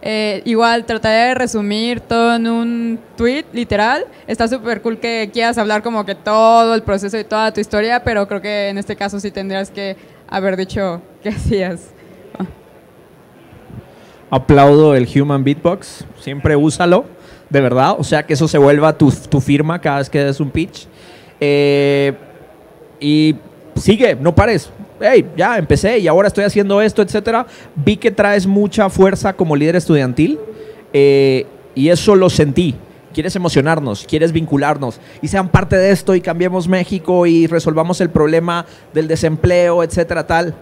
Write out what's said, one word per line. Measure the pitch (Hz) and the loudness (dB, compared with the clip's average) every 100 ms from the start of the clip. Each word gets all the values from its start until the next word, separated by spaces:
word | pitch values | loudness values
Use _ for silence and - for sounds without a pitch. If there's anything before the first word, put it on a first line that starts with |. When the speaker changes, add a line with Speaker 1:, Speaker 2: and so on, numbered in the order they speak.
Speaker 1:
Eh, | 214 214 214 190 - | -6 -4 -4 -6 -4
igual, | 226 233 233 226 | 0 2 0 -2
trataré | 226 220 220 240 | -4 0 2 2
de | |
resumir | 262 247 220 208 208 233 240 | 0 -2 -4 -4 -4 -4 -6
todo | - 233 233 233 | -4 0 0 0
en | 226 | 0
un | 233 233 233 233 226 - - | -2 -4 -4 -6 -8 -10 -4
tweet, | 233 269 320 | -2 -2 -6
literal. | 233 233 202 214 285 523 - - | -8 -4 -2 0 -2 -4 -14 -10
Está | - 226 | -4 -2
súper | 254 226 220 | -2 -4 -6
cool | 233 226 | -4 -6
que | 233 233 214 | -6 -6 -6
quieras | 233 233 233 | -2 -2 -2
hablar | 208 214 | -2 -2
como | 220 226 196 | -2 -6 -6
que | |
todo | 196 - 214 226 233 226 226 | -6 -2 2 6 6 4 0
el | |
proceso | 226 196 196 220 | -2 -4 -4 -8
y | |
toda | 208 214 220 | -4 -2 -2
tu | 214 | -2
historia, | 202 208 220 240 | -4 -2 0 -2
pero | 240 220 202 | -2 -2 -2
creo | 202 | -6
que | 202 208 202 | -6 -4 -4
en | 196 | -6
este | 202 202 | -8 -8
caso | 202 202 | -6 -6
sí | 196 | -10
tendrías | 196 196 196 196 | -10 -8 -6 -8
que | - 196 196 - - - | -8 -10 -10 -16 -20 -10
haber | 196 196 185 | -4 -4 -4
dicho | 190 220 190 175 - - | -6 -4 -6 -6 -14 -14
qué | 208 | -10
<laughs> | |
hacías. | 214 - 214 185 170 - - - - - - 185 - - - _ _ - _ _ - - - - - - - - - - | -6 -2 -2 -2 -8 -14 -20 -20 -20 -20 -12 -12 -12 -20 -20 _ _ -20 _ _ -20 -20 -20 -20 -20 -20 -20 -20 -20 -4
Speaker 2:
Aplaudo | 135 127 143 143 143 156 139 | -4 4 6 8 8 6 4
el | 123 139 | 2 0
Human | 143 143 | 0 0
Beatbox, | 135 147 170 190 - - - - | 0 0 -2 -4 -10 -20 -20 -18
siempre | - 139 131 147 | -14 -6 0 2
úsalo, | 151 - 175 180 185 - - - - | 2 0 2 2 0 -14 -20 -20 -2
de | 139 | 0
verdad, | 131 123 139 202 | 2 2 2 0
o | |
sea, | - 156 | -2 -2
que | - | -2
eso | 147 160 | -2 0
se | 156 | 4
vuelva | 143 147 156 156 | 6 6 2 4
tu, | 147 | 2
tu | 127 - 143 | 2 -2 -2
firma | 131 143 151 170 | 0 0 0 -4
cada | 160 143 | -4 -4
vez | 135 | -2
que | 151 | -2
des | 143 135 | -2 -2
un | 143 | -4
pitch. | 151 180 - - - - - - - | -4 -6 -10 -20 -20 -20 -20 -20 -6
Eh, | 143 143 143 143 143 143 139 139 - - - - - - - - | 0 2 2 2 2 0 0 -4 -14 -20 -20 -20 -20 -20 -20 -8
y | 147 151 156 151 - - - - | 0 2 2 0 -6 -20 -10 -6
sigue, | - 208 247 131 | -2 0 0 0
no | 143 | 0
pares. | 170 208 202 - - - - | 2 2 0 -4 -20 -20 -4
"Hey, | 214 262 190 160 | 2 2 2 -2
ya | 185 233 | -2 0
empecé | 156 143 196 240 | 0 0 2 0
y | 175 | 2
ahora | 160 202 | 2 2
estoy | - 202 | 0 0
haciendo | 202 202 202 | 0 0 2
esto", | 214 208 | 2 0
etcétera. | 202 214 208 226 247 - - - | -2 -2 -2 -2 -4 -12 -16 -2
Vi | 143 208 | 0 2
que | 233 | 0
traes | 208 202 208 190 | 2 2 2 2
mucha | 196 208 - 202 | 2 0 0 0
fuerza | - 190 190 202 | 4 4 4 -4
como | 185 160 147 | -2 0 0
líder | 151 175 | 2 0
estudiantil, | 165 156 131 123 165 311 - - - - - | 2 0 0 0 0 -2 -8 -16 -18 -20 -4
eh, | 143 139 139 135 131 - - - - | 2 4 6 4 0 -4 -14 -16 -2
y | 143 | 2
eso | 170 - 196 | 2 4 4
lo | 185 | 4
sentí. | - 156 131 170 - - - - | 2 0 2 -2 -2 -12 -20 -14
Quieres | - 160 185 | -8 -6 -4
emocionarnos, | 175 147 139 160 139 101 - | -2 0 2 0 -2 -8 -4
quieres | 156 165 | -2 0
vincularnos | 165 160 143 143 147 131 - - - | 0 -2 -2 0 -2 -4 -10 -18 -12
y | 156 | -6
sean | 196 185 | -4 0
parte | 196 196 190 | 0 2 2
de | 190 | 2
esto | 196 - 185 | 2 2 -2
y | |
cambiemos | 175 170 180 185 175 | -2 -4 -2 -2 -2
México | 185 180 190 - 180 175 | -2 -2 -6 -2 0 4
y | 165 165 | 4 2
resolvamos | 165 160 156 165 180 | 0 -2 -2 -2 -2
el | 180 | -2
problema | 160 151 165 170 170 165 - - | 0 2 2 0 -4 -6 -16 -8
del | 151 160 | -4 -2
desempleo, | 160 165 156 185 175 175 170 | -2 -2 0 0 2 2 0
etcétera, | 165 - 165 170 156 | -2 -2 -4 -4 -2
tal. | 165 170 156 | -2 -2 -8